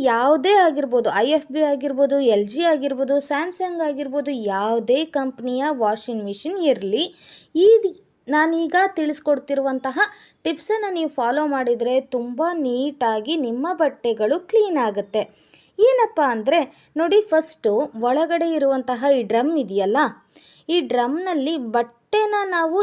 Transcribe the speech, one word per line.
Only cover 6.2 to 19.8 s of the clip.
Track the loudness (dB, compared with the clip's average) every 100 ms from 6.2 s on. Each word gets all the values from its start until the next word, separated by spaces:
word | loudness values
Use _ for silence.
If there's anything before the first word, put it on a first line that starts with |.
| -6
ಮಿಷಿನ್ | -8 -8 -2 2
ಇರಲಿ, | 2 0 -2 -4 -8 -20 -20 _ 4 6
ಈ | 6 4
ದಿ-, | -6 _ _ -2 0
ನಾನೀಗ | 2 0 0 2 0 0
ತಿಳಿಸ್ಕೊಡ್ತಿರುವಂತಹ | -4 -2 -2 -2 -2 -2 -2 -4 -4 -2 -2 -4 -20 _ -6
ಟಿಪ್ಸನ್ನು | -4 -2 -2 -2 -4
ನೀವು | -4 -2
ಫಾಲೋ | -2 0 -2 -2
ಮಾಡಿದರೆ | -2 -2 0 -2 -2 -8
ತುಂಬ | -6 -4 -4 -2
ನೀಟಾಗಿ | -2 -2 -4 -2 -2 -2 -2 -4 -4
ನಿಮ್ಮ | -4 -4 0
ಬಟ್ಟೆಗಳು | -2 0 -4 0 0 -2 0
ಕ್ಲೀನ್ | 0 2 0 -2
ಆಗುತ್ತೆ. | -4 -4 -4 -4 _ _ -20 _ 2 4
ಏನಪ್ಪ | 4 0 2 0 0
ಅಂದರೆ | 2 0 0 _ _ -2
ನೋಡಿ, | 2 2 4
ಫಸ್ಟು | 0 0 -4 0 0 -2 -2 0
ಒಳಗಡೆ | 0 0 0 0 0
ಇರುವಂತಹ | 0 0 -2 -2 2 2
ಈ | 2
ಡ್ರಮ್ | 0 0 0
ಇದೆಯಲ್ಲ, | -2 -2